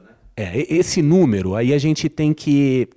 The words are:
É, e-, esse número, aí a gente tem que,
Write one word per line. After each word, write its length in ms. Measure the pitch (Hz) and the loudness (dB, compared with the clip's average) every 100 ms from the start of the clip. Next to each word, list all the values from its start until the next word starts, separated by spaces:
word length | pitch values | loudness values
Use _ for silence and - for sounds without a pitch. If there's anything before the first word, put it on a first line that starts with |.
| - _ - | -20 _ -20
É, 240 | - 92 104 | -12 -8 -6
e-, 200 | - 165 | -2 -2
esse 240 | 170 190 | 0 0
número, 520 | 147 185 151 101 92 | 2 4 4 2 -2
aí 200 | 104 123 | -2 0
a 40 | 143 | 0
gente 300 | 156 151 156 | 0 -2 -4
tem 240 | - 151 | -2 -2
que, 560 | 151 151 143 135 131 117 | -2 0 2 2 0 -2